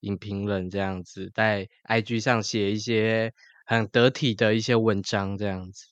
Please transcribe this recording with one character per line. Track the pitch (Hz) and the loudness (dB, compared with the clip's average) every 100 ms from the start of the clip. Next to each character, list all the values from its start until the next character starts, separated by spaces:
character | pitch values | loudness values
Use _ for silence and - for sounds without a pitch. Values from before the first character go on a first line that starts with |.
影 | 101 98 | -6 -6
评 | 104 98 104 | -4 -4 -2
人， | 98 92 | -2 -2
这 | 98 | -4
样 | 95 92 | -4 -4
子， | 87 - 92 | -10 -12 -8
在 | 107 110 104 95 _ | 0 0 0 -4 _
I | - 113 | -2 -2
G | 107 117 | 0 -2
上 | 131 117 | 0 0
写 | 104 113 98 | 0 -2 0
一 | 107 | -2
些 | 110 113 110 110 113 - - _ - | 0 0 2 0 -2 -6 -20 _ -2
很 | 113 107 | 0 2
得 | 120 123 | 4 4
体 | - 147 107 | 4 -2 2
的 | 110 | 2
一 | 110 | 2
些 | 110 117 | 2 2
文 | 113 101 | 4 0
章， | - 104 98 98 | 0 -2 -2 -4
这 | 104 | -4
样 | 92 92 | -4 -8
子。 | - - | -16 -20